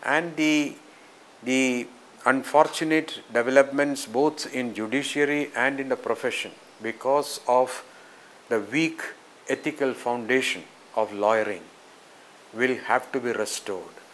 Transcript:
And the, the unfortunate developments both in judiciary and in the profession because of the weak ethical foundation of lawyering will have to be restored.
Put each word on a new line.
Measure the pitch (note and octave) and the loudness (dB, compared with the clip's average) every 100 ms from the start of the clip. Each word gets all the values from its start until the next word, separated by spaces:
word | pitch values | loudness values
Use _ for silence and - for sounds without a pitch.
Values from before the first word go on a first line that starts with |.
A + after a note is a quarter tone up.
And | - C#3+ E3+ D#3 | 2 0 0 0
the, | D#3 D3+ D3 - - - - - - - | 2 2 2 -4 -18 -20 -20 -20 -20 -14
the | A#2+ C3 C3 B2 A#2+ - - - | -2 2 2 0 -4 -12 -20 -4
unfortunate | - C3 C3 D3 D3+ - D#3+ D#3 D#3 - - | 2 2 2 4 4 4 0 0 0 -8 -4
developments | A#2 A#2+ C3 C3+ C3+ C#3+ C#3 - | 0 4 6 6 4 0 0 -4
both | A2+ D3 D3+ - | 2 2 0 -6
in | - B2 | -4 -4
judiciary | G#2 G#2+ B2+ C#3 - C#3+ D3 D3 - | -4 -4 -2 -2 0 0 2 -2 0
and | B2 C#3 | 0 0
in | C3+ | -4
the | B2 | -4
profession | - A2+ B2+ A2 G#2 - - - | -2 -2 -2 -4 -8 -12 -20 -10
because | A2 A2+ B2+ C#3 C#3+ - - | -8 -6 0 0 0 -6 2
of | B2 B2+ - - - - - - - - | 4 4 0 -12 -20 -20 -20 -20 -20 -2
the | A#2 | -2
weak | G2+ C3 D#3+ D#3+ - - - - - | 0 0 0 -2 -10 -12 -20 -20 -6
ethical | G#2+ - D3+ C#3 | -4 -4 -2 -2
foundation | A#2+ - A#2+ A2+ B2+ C3 F#2+ D#2+ - - | -2 -2 -4 0 0 2 -4 -10 -20 -12
of | - G#2+ | -2 -2
lawyering | G2+ G#2 A2 G#2+ F#2+ E2 - - - - - - - - | 2 2 4 2 -4 -12 -20 -20 -20 -20 -20 -20 -20 -18
will | A2 B2+ B2 | -2 0 0
have | - A#2+ - | 0 -2 0
to | C3+ | -6
be | A#2+ | -4
restored. | G#2+ G#2 - - F#2+ E2+ - - | -4 -4 -6 -8 -8 -10 -18 -20